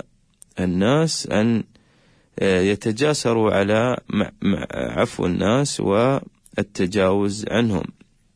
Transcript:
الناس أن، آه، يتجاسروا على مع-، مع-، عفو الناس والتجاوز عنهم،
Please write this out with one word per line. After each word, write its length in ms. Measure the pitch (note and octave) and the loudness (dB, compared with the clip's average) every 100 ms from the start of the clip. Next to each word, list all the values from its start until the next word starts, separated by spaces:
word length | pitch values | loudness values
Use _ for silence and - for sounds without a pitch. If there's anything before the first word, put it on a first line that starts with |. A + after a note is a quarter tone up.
| - _ _ _ - - | -8 _ _ _ -16 -4
الناس 680 | F2+ F2+ G#2 D3 D#3+ - - | -2 0 2 2 0 -4 -2
أن، 360 | G2+ A2+ A2+ - _ _ _ _ _ _ - | 0 2 0 -4 _ _ _ _ _ _ -2
آه، 220 | G2 F#2 | 0 2
يتجاسروا 920 | F#2+ G2+ A2+ A2 D3 D3 A#2+ A2+ G#2+ | 2 0 -2 0 0 0 0 2 2
على 460 | F#2+ G2 A2 B2 A#2+ - | 2 2 2 2 -2 -4
مع-، 220 | G#2 - - | -4 -4 -2
مع-، 260 | G2 - - | -2 0 -4
عفو 520 | - B1 F2+ A2+ - F#2 | -6 -4 -2 -2 -2 -2
الناس 540 | F2+ F#2 B2+ C#3+ - | 0 0 0 0 -2
والتجاوز 1700 | G2 G2+ B2+ C#3 - _ _ - G2 - F2+ G#2 F#2 G2+ G2+ G#2 G#2+ | 0 2 2 0 -6 _ _ -6 -6 -2 -2 2 2 2 0 -2 -4
عنهم، 340 | G#2+ A#2 F#2 - - _ _ _ | 0 0 0 -4 -14 _ _ _